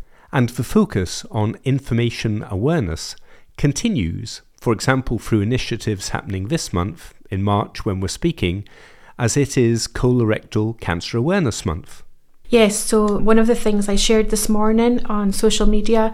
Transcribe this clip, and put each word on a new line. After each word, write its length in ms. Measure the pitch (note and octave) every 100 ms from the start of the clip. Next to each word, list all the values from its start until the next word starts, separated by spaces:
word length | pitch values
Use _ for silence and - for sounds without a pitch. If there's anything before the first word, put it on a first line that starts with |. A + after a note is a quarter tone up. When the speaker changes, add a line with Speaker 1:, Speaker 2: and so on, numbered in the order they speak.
| - - -
Speaker 1:
And 200 | C3+ A#2+
the 120 | -
focus 640 | A#2+ G#3+ G#3 G#2 F#2 - -
on 240 | A2 G#2 -
information 800 | C3 C3+ - A#2 A#2+ - A#2 G#2+ -
awareness 680 | F#2 C3 E3+ F2+ D#2+ - - - - - -
continues, 840 | C#3+ - A#3 E3+ E2 G2 A2 - _ _
for 120 | -
example, 460 | G#2+ - C3 - A#2
through 220 | - A2
initiatives 680 | G2+ B2 - A#2 - G2 -
happening 360 | - - G2 G2+
this 260 | E3 -
month, 400 | F2 F#2+ - - - -
in 140 | G2
March 420 | G2+ G2+ - -
when 140 | A2 F#2+
we're 80 | G2
speaking, 600 | - F3 - F2+ F#2 - - - - - -
as 180 | A#2 D3
it 220 | C3 -
is 300 | A#2 A#2 -
Colorectal 920 | - B2 B2 A2 G#2+ - A2 A2 A2+
Cancer 380 | - F2 - A2+
Awareness 480 | C#3 G3 C3+ - F#2+
Month. 380 | E2 - - - - _ - -
Speaker 2:
Yes, 260 | A#3+ G#3 G#3+
so 400 | - G#3+ G#3+ G3+
one 200 | G#3 A3+
of 80 | A3+
the 80 |
things 340 | A#3 A3 G#3 G3+
I 80 | G3+
shared 320 | - A3 G#3+
this 180 | G#3+ -
morning 600 | G#3+ G#3+ A3+ A#3 A#3+ -
on 260 | G#3 G3+
social 320 | G3+ A3 G#3
media 480 | G#3 G#3+ F#3+ A3 A3